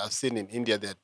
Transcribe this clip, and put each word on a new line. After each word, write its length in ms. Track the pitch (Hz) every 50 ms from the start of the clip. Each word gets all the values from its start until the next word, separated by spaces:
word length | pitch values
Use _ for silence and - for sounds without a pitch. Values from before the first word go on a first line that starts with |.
| 98
I've 80 | 107 -
seen 240 | - - 131 120
in 100 | 110 101 95
India 300 | 104 120 120 110 107 104
that 180 | 101 101 95 -